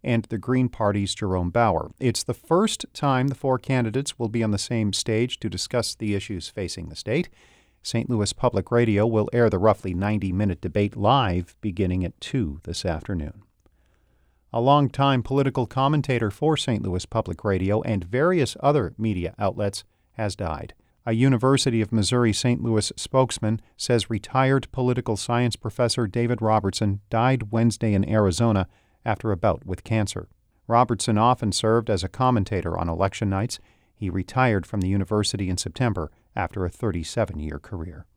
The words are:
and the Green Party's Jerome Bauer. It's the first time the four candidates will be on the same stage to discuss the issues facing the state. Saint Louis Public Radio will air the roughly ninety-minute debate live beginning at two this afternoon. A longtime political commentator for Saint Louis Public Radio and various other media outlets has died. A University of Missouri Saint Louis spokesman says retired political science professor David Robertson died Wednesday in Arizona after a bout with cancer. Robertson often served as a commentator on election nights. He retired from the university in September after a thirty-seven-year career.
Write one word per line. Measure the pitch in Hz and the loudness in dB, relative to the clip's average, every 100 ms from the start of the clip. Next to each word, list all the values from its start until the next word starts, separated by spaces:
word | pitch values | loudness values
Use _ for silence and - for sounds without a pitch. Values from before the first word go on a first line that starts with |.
and | 127 117 110 | 0 0 0
the | 110 | -6
Green | 104 131 127 | 0 2 2
Party's | - 104 101 98 - | 2 0 2 -2 -2
Jerome | 104 92 87 | -2 0 2
Bauer. | 117 117 82 - - | 4 4 2 -2 -2
It's | 127 110 | -2 -2
the | - | -6
first | 120 _ 170 214 - - | -8 _ 2 2 -2 -10
time | - 143 131 135 | -4 0 2 0
the | |
four | 131 135 127 | -2 0 -2
candidates | - 131 117 117 143 - | 0 0 2 -2 -4 -4
will | 113 | -2
be | 117 | 0
on | 110 | 0
the | 101 | 0
same | - 117 107 | -2 0 0
stage | 110 - 110 127 - | 0 0 0 0 -2
to | 110 | -6
discuss | 92 - 123 110 - | -6 -4 -2 -4 -4
the | 107 | -2
issues | 101 - 95 - | -2 -4 -8 -8
facing | - 90 - 80 | -8 -8 -8 -12
the | |
state. | 76 - 131 180 _ _ _ _ _ | -10 -4 -2 -4 _ _ _ _ _
Saint | - 117 - | -4 -4 -2
Louis | 117 101 | 0 -2
Public | - 123 104 - | 0 0 0 0
Radio | 120 117 101 | 2 2 2
will | 110 113 104 | 2 2 0
air | 120 117 | 2 2
the | 95 | 4
roughly | 107 98 98 | 2 2 -2
ninety-minute | 87 101 107 95 90 104 87 | -4 -2 -2 -2 0 0 -2
debate | 87 104 101 | -2 0 0
live | - 101 139 113 90 90 _ | 0 2 2 2 -2 -4 _
beginning | 107 87 92 90 | -8 -2 0 0
at | 87 - | -2 -6
two | - 139 90 71 | -6 -4 -4 -6
this | - 82 | -10 -6
afternoon. | 92 80 - 92 73 - _ _ _ _ _ _ _ _ _ _ _ | -4 -4 -4 -6 -6 -10 _ _ _ _ _ _ _ _ _ _ _
A | 117 | 0
longtime | 123 143 139 - 139 131 | 4 4 4 2 2 2
political | 113 135 135 135 117 | 0 0 0 0 -4
commentator | - 135 151 139 123 110 | 0 0 0 0 0 -2
for | - 151 151 | -2 0 0
Saint | - 110 | 0 -2
Louis | 101 90 | -2 -4
Public | - 113 107 87 | -2 -4 -4 -4
Radio | 104 95 95 107 | -2 0 2 0
and | - 104 | 0 -4
various | 87 120 165 185 127 - | -2 0 2 2 0 0
other | 139 147 90 - | 0 2 0 -4
media | 110 92 85 - | -2 -2 -4 -2
outlets | 101 - 101 98 - _ _ | -2 0 -4 -4 -16 _ _
has | - 107 - | -6 -6 -4
died. | 87 76 - - _ _ - | -6 -6 -10 -16 _ _ -4
A | |
University | 113 135 127 131 135 135 113 | 2 4 4 4 2 2 0
of | 107 | 0
Missouri | 113 101 123 117 | 0 2 4 4
Saint | 104 123 120 | 2 0 0
Louis | 113 110 104 | 2 0 0
spokesman | - - 131 131 - 107 113 - _ | -8 -2 0 2 0 -2 -2 -6 _
says | - 120 - | 0 0 2
retired | 110 - 131 131 135 - | -4 -2 0 4 2 0
political | - 123 123 127 104 | -2 0 0 -2 -4
science | - 120 123 - | 0 0 0 -2
professor | 113 - 120 - 113 | -8 0 0 2 0
David | 120 117 120 | 0 0 0
Robertson | 110 107 101 - 107 101 _ | 2 4 2 0 -2 -2 _
died | 113 123 131 104 | 0 2 2 0
Wednesday | 113 117 - 113 | 2 2 2 2
in | 101 98 | 2 2
Arizona | 110 101 80 117 104 90 _ _ _ | 4 4 4 2 2 0 _ _ _
after | 113 107 113 | -4 -4 -2
a | 95 | 0
bout | 107 80 | 0 0
with | - 90 | -4 -10
cancer. | - 110 104 - - _ _ _ - | -2 -2 -2 -6 -12 _ _ _ 2
Robertson | 117 123 113 - 107 | 4 4 0 0 4
often | 117 127 110 | 4 2 0
served | - 110 117 110 | 0 2 2 2
as | 98 | -2
a | 90 | -2
commentator | - 127 120 95 98 85 85 | 0 2 2 0 -2 -2 -4
on | 85 | -2
election | 82 95 - 104 | 0 -2 0 -2
nights. | 95 113 - - _ _ | -2 -2 -8 -16 _ _
He | _ 101 | _ -4
retired | 95 90 131 127 101 82 | -4 -2 2 2 2 -2
from | 107 | -2
the | 92 | 0
university | 98 95 107 104 98 92 | 0 0 0 0 -2 -2
in | 92 | -2
September | - - 123 98 78 _ _ - | -6 -2 -2 -2 -6 _ _ -6
after | 90 - 90 | -6 -4 -6
a | |
thirty-seven-year | - 117 85 78 - 107 78 76 71 | -2 -4 -2 -4 -2 -2 -4 -8 -10
career. | - 92 85 76 - | -10 -10 -10 -12 -20